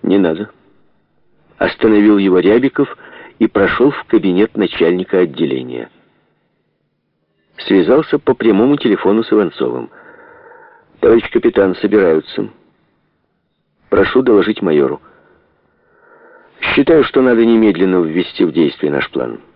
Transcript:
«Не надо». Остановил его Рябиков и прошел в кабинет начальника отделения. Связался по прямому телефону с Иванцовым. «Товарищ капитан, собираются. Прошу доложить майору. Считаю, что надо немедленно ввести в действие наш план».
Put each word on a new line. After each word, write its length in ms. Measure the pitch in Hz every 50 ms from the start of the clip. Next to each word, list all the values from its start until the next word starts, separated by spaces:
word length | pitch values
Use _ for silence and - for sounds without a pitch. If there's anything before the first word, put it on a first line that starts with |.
«Не 160 | - 82 92 101
надо». 320 | 92 85 80 85 104 - _ _ _ _ _ _ _ _ _ _ _ _ _ _ _ _ _ _ _ _ _ _
Остановил 580 | 95 92 - - - 113 107 104 104 107 104
его 220 | 101 98 95 90 90
Рябиков 580 | 85 95 107 120 131 135 - - 143 - - _ - - - - - - _ _
и 80 | 113
прошел 440 | 110 _ 107 98 90 90 98 120 147
в 140 | 143 - -
кабинет 520 | _ - 107 87 95 90 90 107 110 _
начальника 640 | - 101 87 - - 82 82 90 92 92 - - 92
отделения. 720 | 90 82 69 - 82 71 65 65 64 64 62 60 60 - _ _ _ _ _ _ _ _ _ _ _ _ _ _ _ _ _ _ _ _ _ _ _ _ _ _ _ _ _ _ _ _ _ -
Связался 600 | - - 101 95 82 82 123 147 160 - - 147
по 140 | _ -
прямому 460 | 127 _ - 117 101 98 113 135 147 143
телефону 440 | - 117 101 87 - 95 101 110
с 80 | 113 -
Иванцовым. 600 | 110 107 101 82 - - 65 62 60 64 58 - _ - - - - - - - - - - - - - - - _ _ _ _ _ _
«Товарищ 280 | - 98 117 113 - -
капитан, 460 | - 117 - 117 101 101 98 95 92
собираются. 720 | - - 101 101 107 95 85 80 80 - - - - 104 104 - _ _ _ _ _ _ _ _ _ _ _ _ _ _ _ _ _ _ _ _ _ _ _ _ _ _ _
Прошу 320 | - 95 98 - - 127
доложить 400 | 131 123 110 101 - 107 107 -
майору. 400 | 104 87 78 73 69 64 69 73 _ _ _ _ _ _ _ _ _ _ _ _ _ _ _ _ _ _ _ _ _ _ _ _ _ - _ - _ _ _ _
Считаю, 440 | - - - - 139 131 - 156 131
что 160 | - - 139
надо 240 | 127 127 120 113 117
немедленно 580 | 113 117 113 110 107 92 82 95 92 92 90
ввести 420 | 85 80 78 87 85 - - - 95
в 80 | 82
действие 400 | 73 82 80 69 - - - 76
наш 180 | 73 69 65 -
план». 300 | - 67 64 58 57 52 _ _ _